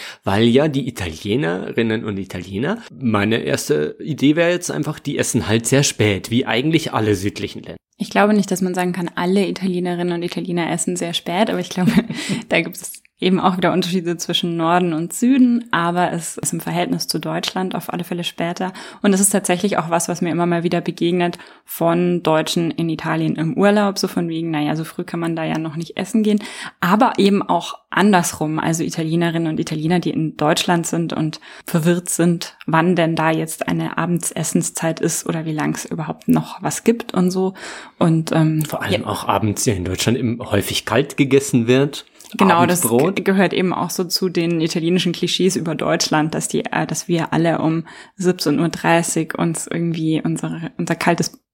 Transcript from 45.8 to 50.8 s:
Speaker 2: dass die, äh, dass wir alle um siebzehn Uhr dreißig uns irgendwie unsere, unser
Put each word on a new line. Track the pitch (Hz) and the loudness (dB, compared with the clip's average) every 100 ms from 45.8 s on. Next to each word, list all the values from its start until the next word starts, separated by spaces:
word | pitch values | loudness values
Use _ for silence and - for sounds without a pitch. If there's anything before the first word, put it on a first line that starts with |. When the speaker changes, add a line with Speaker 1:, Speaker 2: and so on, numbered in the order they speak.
| 151 160 - 156 156 | 0 0 2 0 0
Speaker 2:
dass | 160 - | -2 -2
die, | 156 | -2
äh, | - - | -2 -2
dass | 160 156 - | -2 -4 -2
wir | 170 156 | -2 0
alle | 151 165 156 | 0 2 2
um | 156 165 160 - - - | 0 0 -4 -12 -16 -2
siebzehn | 180 180 156 139 | 0 0 2 2
Uhr | 165 | 0
dreißig | - 170 170 170 170 160 - | 0 2 2 2 -2 -2 -2
uns | 170 160 - | -2 -2 -4
irgendwie | 170 170 165 160 160 | -4 -2 -2 0 0
unsere, | 160 160 156 160 - | 0 -4 -4 -6 -8
unser | - | -6